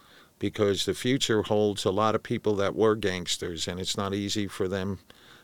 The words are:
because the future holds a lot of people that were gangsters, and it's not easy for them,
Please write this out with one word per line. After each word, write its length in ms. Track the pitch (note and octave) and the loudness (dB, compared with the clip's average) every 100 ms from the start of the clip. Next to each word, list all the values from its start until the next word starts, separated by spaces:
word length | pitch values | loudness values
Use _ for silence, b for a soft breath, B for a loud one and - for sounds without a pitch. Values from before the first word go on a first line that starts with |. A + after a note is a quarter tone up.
| b b b - | b b b -6
because 460 | G2+ - G2+ F#2+ | -4 0 2 2
the 100 | - | 0
future 480 | F2+ B2 C3+ - A2 | -2 0 0 2 0
holds 420 | G2 G#2 G#2 G2 | 2 2 2 2
a 60 | G#2 | 0
lot 240 | F#2+ A2 A2 | 2 2 2
of 60 | |
people 340 | - A#2 - G2+ | -2 -2 0 2
that 180 | G2 | 0
were 220 | - A2 G#2+ | 4 4 4
gangsters, 720 | G2 F2+ F2 - F#2 E2 E2 | 0 -2 -4 -4 -6 -6 -6
and 100 | F2+ | -6
it's 180 | F#2+ - | -4 -4
not 160 | G2 | -2
easy 360 | G2+ G2+ G#2+ G2 | -2 -2 -2 -4
for 180 | - F#2+ | -2 -2
them, 320 | G2 F#2+ F#2+ - B B B | -2 -4 -6 -10 B B B